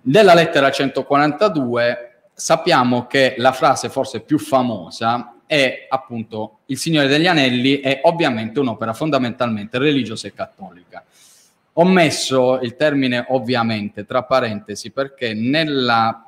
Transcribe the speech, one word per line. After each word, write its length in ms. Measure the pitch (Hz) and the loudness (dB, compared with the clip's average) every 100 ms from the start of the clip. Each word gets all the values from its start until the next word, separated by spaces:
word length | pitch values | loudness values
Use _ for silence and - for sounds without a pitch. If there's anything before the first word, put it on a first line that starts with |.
Della 320 | - 156 208 | 2 4 8
lettera 380 | 170 160 151 135 | 8 6 2 2
centoquarantadue 1600 | 135 139 135 131 143 147 147 208 165 127 120 120 120 - _ _ | 0 -4 -4 0 2 2 2 0 0 -2 0 0 -2 -10 _ _
sappiamo 720 | _ - 165 175 156 123 123 120 | _ 0 0 2 2 2 0 0
che 280 | 139 131 123 | 2 2 4
la 160 | 127 | 0
frase 380 | 127 156 127 - | 2 0 0 -2
forse 300 | 139 127 - | -4 -6 -6
più 180 | - 151 | -2 -4
famosa 960 | - 131 123 107 82 - 113 120 117 - | 0 0 0 -4 -10 -6 -2 -2 -6 -20
è 420 | _ 151 131 - - | _ 2 2 0 -6
appunto 760 | 131 - 120 110 110 110 _ | -6 -6 -12 -10 -8 -10 _
Il 140 | _ 131 | _ -8
Signore 300 | - 156 139 | -2 0 2
degli 180 | 147 170 | 2 2
Anelli 540 | 170 135 123 127 139 | 2 2 2 0 0
è 200 | 135 135 | -2 0
ovviamente 540 | 165 170 160 113 110 127 | 0 0 -2 -2 -6 -4
un'opera 360 | 127 110 113 | -4 -4 -6
fondamentalmente 840 | 113 156 139 123 123 120 107 101 123 | -4 -2 -2 -2 -4 -4 -4 -6 -4
religiosa 520 | 147 143 107 90 101 | -2 -2 -4 -8 -12
e 40 | |
cattolica. 720 | - 95 _ 95 90 87 90 _ _ _ _ _ _ _ - | -12 -12 _ -20 -20 _ -20 _ _ _ _ _ _ _ 0
Ho 60 | |
messo 760 | 175 185 156 - - 131 127 131 | 4 6 4 0 -2 2 2 2
il 120 | 127 | -2
termine 520 | 117 151 143 131 123 123 | -2 0 2 0 -2 -2
ovviamente 800 | 131 117 123 117 110 104 - 104 | -4 -2 -2 0 -2 -6 -10 -4
tra 160 | 127 | -4
parentesi 720 | 123 131 123 104 - 104 113 | 0 0 0 -6 -10 -12 -10
perché 420 | 117 135 - 120 | -8 -8 -6 -6
nella 920 | 107 117 147 160 139 123 117 113 110 | -4 -2 0 -2 -2 0 0 0 -4